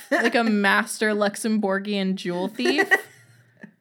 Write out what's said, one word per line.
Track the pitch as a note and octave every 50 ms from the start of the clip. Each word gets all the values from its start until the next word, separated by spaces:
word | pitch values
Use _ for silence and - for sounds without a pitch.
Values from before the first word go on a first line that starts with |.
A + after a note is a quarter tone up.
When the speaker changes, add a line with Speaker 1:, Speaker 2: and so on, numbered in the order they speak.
| -
Speaker 1:
<laughs> | -
Speaker 2:
Like, | - - A3+ A#3 B3
a | A#3+ A#3
master | A3+ G#3+ G#3 G3+ G3 G3+ G#3 A3 - - - A3+ G#3+ G#3+
Luxembourgian | G#3 G3+ G3+ G#3 - - A3 G#3+ G#3+ G#3 G3 F#3+ G3 G3 G#3 G#3 G3 F#3+ F#3+ F#3+
jewel | F#3+ - F3+ F3 F3+ F#3 -
thief. | - - B3 F4 C#4 D4+ G4 - F#4+
Speaker 1:
<laughs> | G4 - - - - - _ _ _ _ _ _ _ - - _ _